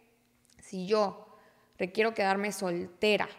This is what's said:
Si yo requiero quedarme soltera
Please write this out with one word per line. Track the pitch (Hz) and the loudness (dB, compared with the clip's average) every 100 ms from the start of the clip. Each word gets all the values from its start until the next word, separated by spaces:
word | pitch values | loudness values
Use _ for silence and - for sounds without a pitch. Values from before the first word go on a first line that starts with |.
| _ _ _ _ _ - | _ _ _ _ _ -20
Si | - 185 185 | -12 -10 0
yo | 214 196 - - - - _ _ - | 2 2 -4 -18 -20 -20 _ _ -6
requiero | 185 214 220 | -2 0 0
quedarme | 220 196 196 208 | 2 0 2 -2
soltera | 196 185 175 185 - 214 202 175 | -2 -4 -4 -6 0 2 4 0